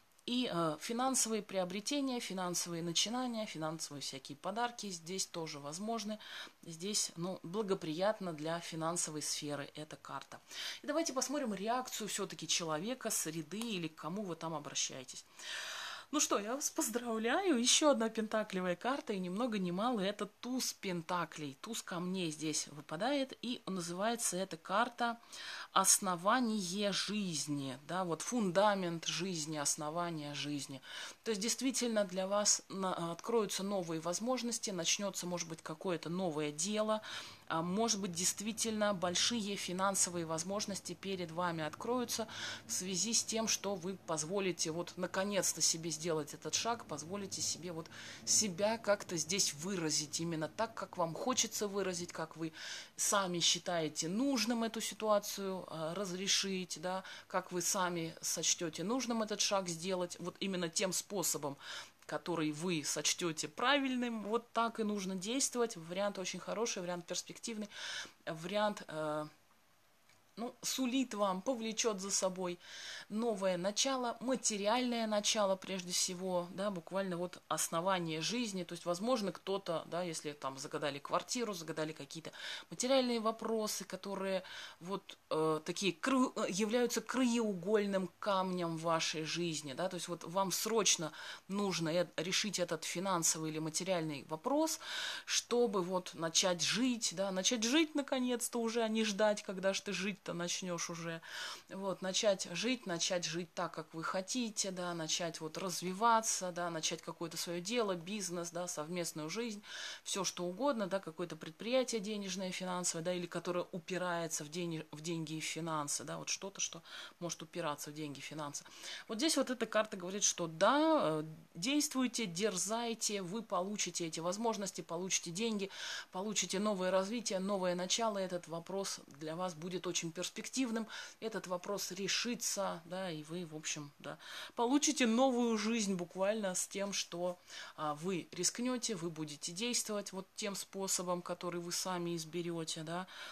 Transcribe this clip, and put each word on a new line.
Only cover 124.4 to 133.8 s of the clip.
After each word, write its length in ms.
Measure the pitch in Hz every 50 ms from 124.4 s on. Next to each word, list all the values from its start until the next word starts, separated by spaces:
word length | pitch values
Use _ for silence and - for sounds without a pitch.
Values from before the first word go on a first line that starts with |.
| 233 226 220 202 202 180 - -
получите 500 | 170 - 170 170 185 190 - - - 175
деньги, 400 | 165 185 226 233 220 202 196 - - - - - - - - -
получите 460 | - 185 196 220 202 - 196 175 - 190
новое 320 | 208 214 208 185 185 185
развитие, 480 | 185 190 190 196 233 247 208 - 202 185
новое 360 | 185 202 208 190 180 180 175
начало. 440 | 180 180 190 - - 226 220 208 196
Этот 300 | 190 180 180 175 175 156
вопрос 520 | 160 170 170 - 185 196 190 - - - -
для 300 | - 131 139 156 151 160
вас 180 | 170 185 185 170
будет 320 | 151 165 185 180 180 -
очень 260 | 185 170 - 170 165 160 180
перспективным, 680 | 175 - - 220 - - - 254 262 233 220 226 214 - - - - - - _
этот 260 | - 220 214 185 -
вопрос 460 | 175 185 180 - - 202 190 - -
решится, 880 | 185 185 196 190 - - - 233 240 - - - - 202 196 185 180 170 165
да, 240 | 165 180 185 190 180
и 140 | 160 151
вы, 240 | 151 151 165 180 180
в 80 | 156 151
общем, 380 | 156 156 - - 151